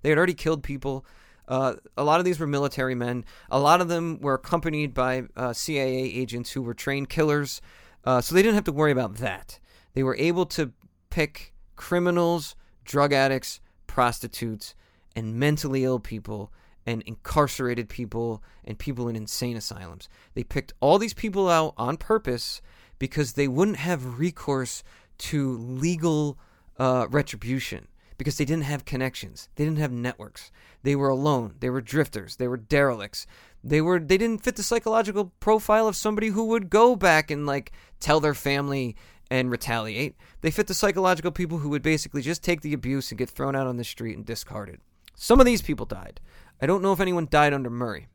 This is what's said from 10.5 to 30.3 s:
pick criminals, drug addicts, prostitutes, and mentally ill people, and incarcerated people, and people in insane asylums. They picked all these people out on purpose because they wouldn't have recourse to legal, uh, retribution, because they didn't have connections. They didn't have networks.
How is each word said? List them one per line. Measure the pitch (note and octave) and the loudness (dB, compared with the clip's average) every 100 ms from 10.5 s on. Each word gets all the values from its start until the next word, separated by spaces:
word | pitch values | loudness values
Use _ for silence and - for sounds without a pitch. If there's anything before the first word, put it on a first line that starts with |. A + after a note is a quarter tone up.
| - C#3 - - _ _ | -2 -4 -6 -20 _ _
pick | - D3+ - - - - - | -2 -2 -4 -20 -20 -20 -18
criminals, | - F3 F3 F3 E3+ E3+ D3 - - _ | -2 0 2 2 2 0 -4 -14 -20 _
drug | - C#3+ C#3+ | -4 0 2
addicts, | C#3 C3+ C3 - - - _ - | 4 2 0 -4 -14 -20 _ -6
prostitutes, | - A#2+ A2+ A#2 - A#2 G#2+ - - _ _ _ | 0 0 0 -10 -8 -8 -8 -12 -20 _ _ _
and | A2+ A2+ A2+ | -8 -6 0
mentally | C#3+ D3 D3 C3+ | 0 2 -2 0
ill | C3 B2 | 0 -2
people, | - A2 - G#2+ G#2+ - _ - | -4 -10 -8 -10 -10 -16 _ -12
and | - A2+ | -6 -6
incarcerated | - A2+ - D3+ C#3+ - B2 A#2+ G#2+ | -8 -14 0 2 2 0 -2 -2 -6
people, | - A2+ A#2 A#2 A2 - - | -8 -8 -6 -6 -6 -12 -20
and | - G#2+ | -14 -10
people | - B2 A#2+ | -8 -4 -4
in | A2+ | -6
insane | G#2+ - B2 A#2 | -8 -6 -4 -6
asylums. | - G#2 F2+ - - - _ | -10 -12 -14 -16 -20 -20 _
They | - | -10
picked | - C#3+ - - | -4 -4 -6 0
all | C3+ G3 | 4 4
these | A3 | 2
people | - A3+ F#3+ F#3+ | -4 -4 0 4
out | E3 D#3 - | 4 2 -2
on | A#2+ D#3+ | -4 -4
purpose | - A3 F3 A#2+ - - - - - - | 0 0 0 -4 -6 -10 -16 -20 -20 -8
because | C3 D3+ C3+ | -6 -2 -2
they | C#3 C#3+ | 0 0
wouldn't | B2+ G3+ E3+ | 2 2 0
have | D3+ E3+ B2+ A#2+ | -2 -4 -4 -4
recourse | E3+ - - C3+ B2 - - - _ - | -4 -4 -4 -2 -2 -8 -16 -20 _ -14
to | - D3+ C3+ A#2+ | -4 -2 -2 -4
legal, | A#2+ C3 D#3+ F3 E3+ D3+ D3 C3+ - _ - - | -8 -2 0 2 2 2 0 -4 -18 _ -20 -2
uh, | B2+ B2+ A#2 | 2 2 2
retribution, | C#3 D3 G2 A#2 C3 - E2 - - _ - | 0 -2 -6 -4 -4 -4 -12 -14 -20 _ -8
because | C3+ - | -6 -2
they | |
didn't | C#3+ D#3+ | -2 0
have | C#3+ D3 | -2 -6
connections. | - C3 C3 - F#2+ - - | -4 -4 -4 -6 -14 -16 -16
They | - | -4
didn't | D3+ D#3 | -2 0
have | D3 | -2
networks. | A#2+ B2 - - | -2 -6 -6 -16